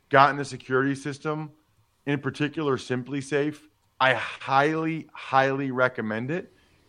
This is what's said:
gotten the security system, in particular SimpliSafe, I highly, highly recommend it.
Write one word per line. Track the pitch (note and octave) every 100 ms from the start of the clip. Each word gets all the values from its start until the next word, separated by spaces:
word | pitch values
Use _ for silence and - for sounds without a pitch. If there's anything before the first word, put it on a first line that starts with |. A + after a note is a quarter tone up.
| _
gotten | C#3 C#3+ C#3
the | C3+
security | B2+ - C3 C3+ C3+
system, | D3 C#3 D#3 D3+ D#3 - _ _ _ _ -
in | C#3+
particular | C3+ C3 D3 C#3 D3 B2+
SimpliSafe, | - B2+ B2 C#3+ C3+ C#3+ D3 D3+ _ _ _ _
I | C3
highly, | A#2 - - - C3+ D3 D#3+ D#3+ D#3+ -
highly | - - C3+ C3+ C3+ C#3
recommend | B2+ B2+ B2 A2 G#2+ B2+
it. | F3 - _ _ _